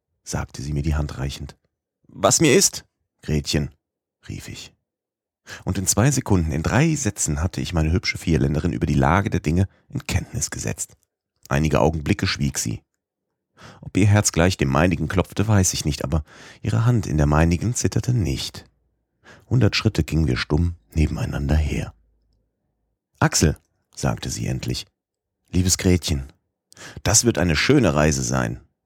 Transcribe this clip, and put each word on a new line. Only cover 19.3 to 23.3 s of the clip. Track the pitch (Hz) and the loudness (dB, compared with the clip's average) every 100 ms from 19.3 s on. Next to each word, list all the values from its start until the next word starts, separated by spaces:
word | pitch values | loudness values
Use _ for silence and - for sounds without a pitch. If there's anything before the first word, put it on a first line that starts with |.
| - _ | -20 _
Hundert | 123 107 - | 2 2 2
Schritte | 110 - | 0 0
gingen | - 78 76 | 0 0 0
wir | 60 | 0
stumm | - 73 87 85 _ | 0 0 0 -2 _
nebeneinander | 80 73 76 69 69 69 76 | 0 0 0 -6 -4 0 2
her. | 73 - - - _ _ _ _ _ _ _ _ _ _ _ _ | 2 -2 -6 -12 _ _ _ _ _ _ _ _ _ _ _ _
"Axel", | 151 | 0